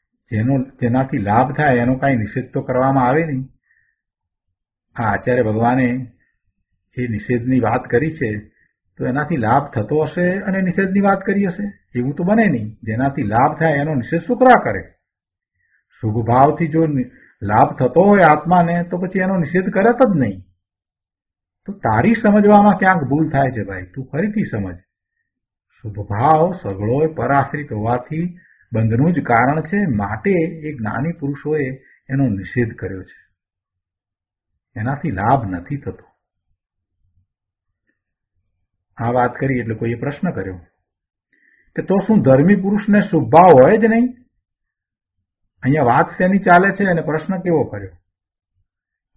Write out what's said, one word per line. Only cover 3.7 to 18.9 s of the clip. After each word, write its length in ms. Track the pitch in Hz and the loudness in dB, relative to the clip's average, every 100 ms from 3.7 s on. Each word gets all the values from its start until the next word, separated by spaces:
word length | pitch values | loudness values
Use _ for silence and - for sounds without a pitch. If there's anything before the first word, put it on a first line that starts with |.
| _ _ _ _ _ _ _ _ _ _ _ _ - | _ _ _ _ _ _ _ _ _ _ _ _ -6
આ 160 | 110 | -4
આચાર્ય 300 | 98 - 123 | -2 0 0
ભગવાને 680 | 110 107 117 131 127 127 123 _ _ _ _ _ _ _ _ - | 0 0 0 2 0 -2 -8 _ _ _ _ _ _ _ _ -8
એ 100 | 123 | -6
નિષેધની 540 | 104 - 123 123 131 | -6 -4 -4 0 0
વાત 240 | 110 120 | 2 -2
કરી 320 | - 120 156 160 | 0 -2 -2 -4
છે 220 | 113 104 - _ _ _ _ - | -6 -6 -10 _ _ _ _ -8
તો 80 | 131 | -4
એનાથી 300 | 127 151 156 | -4 -4 -2
લાભ 340 | 107 131 - | 0 0 0
થતો 320 | - 107 151 | -4 -2 -2
હશે 380 | 151 180 175 190 | -2 -2 -2 -2
અને 200 | 196 190 | -4 -2
નિષેધની 400 | 185 170 190 196 | -2 -2 0 2
વાત 200 | 196 190 | 2 0
કરી 260 | - 196 196 | 0 -2 -2
હશે, 520 | 175 208 - _ 127 | -4 -10 -12 _ -6
એવું 160 | 127 | -4
તો 100 | 147 | -4
બને 220 | 175 226 208 | 0 2 2
નહીં. 300 | 123 107 - | 0 -6 -10
જેનાથી 400 | 107 110 135 151 | -8 -4 -2 -4
લાભ 360 | 107 110 143 151 | -2 2 2 2
થાય 140 | 160 | 0
એનો 220 | 143 151 | 0 -2
નિષેધ 260 | 143 107 170 | -4 -4 -4
શું 180 | 208 247 | -2 2
કરવા 240 | 254 233 | 6 6
કરે? 200 | 120 95 - _ _ _ _ _ _ _ _ _ _ _ | 2 -6 -10 _ _ _ _ _ _ _ _ _ _ _
શુભ 260 | 110 110 117 | -4 -4 0
ભાવથી 420 | 123 143 156 165 | 4 4 2 -2
જો 180 | 160 160 | 0 0
નિ-, 240 | 139 123 - _ _ | -2 -6 -10 _ _
લાભ 340 | 98 110 143 - | -2 2 2 2
થતો 240 | 127 165 | 0 2
હોય 200 | 196 202 | 4 6
આત્માને 640 | 165 151 170 180 170 175 | 6 4 2 2 2 0
તો 160 | 170 | -4